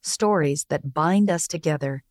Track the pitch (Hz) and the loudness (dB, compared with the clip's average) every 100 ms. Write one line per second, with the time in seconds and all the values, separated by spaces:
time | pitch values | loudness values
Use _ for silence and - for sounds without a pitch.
0 | - - 214 202 147 143 - 139 139 131 | -8 0 2 4 2 0 -2 -4 -4 -2
1 | 160 196 202 170 - 170 160 151 139 139 | 2 4 2 0 -2 -4 -2 -2 -2 -6
2 | _ | _